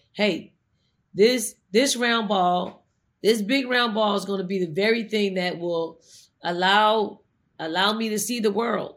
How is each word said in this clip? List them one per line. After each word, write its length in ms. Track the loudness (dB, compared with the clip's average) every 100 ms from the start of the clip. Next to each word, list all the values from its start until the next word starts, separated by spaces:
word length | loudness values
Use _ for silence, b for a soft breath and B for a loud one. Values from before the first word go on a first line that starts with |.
| b
hey, 400 | -2 -2 -2 -8 _ _ _ _ _ _
this, 420 | 2 4 4 -4 -12 _
this 240 | 2 2 0
round 320 | 0 0 0
ball, 580 | 2 2 0 -2 -10 _ _ _ _
this 200 | 0 0
big 280 | 0 -2 0
round 240 | 0 0
ball 220 | 0 0 0
is 100 | -2
gonna 180 | -6
be 220 | -4 -4 -2
the 60 |
very 320 | 0 0 0
thing 320 | -2 -2 0 -2
that 240 | -4 -4
will 400 | -4 -4 -4 -10 B B B _
allow, 800 | -6 0 4 4 4 2 0 -6 _ _ _ -12
allow 340 | -6 0 0
me 160 | 0 -2
to 100 | -4
see 200 | -4 -2
the 120 | -2
world. 440 | -2 -2 -4 -6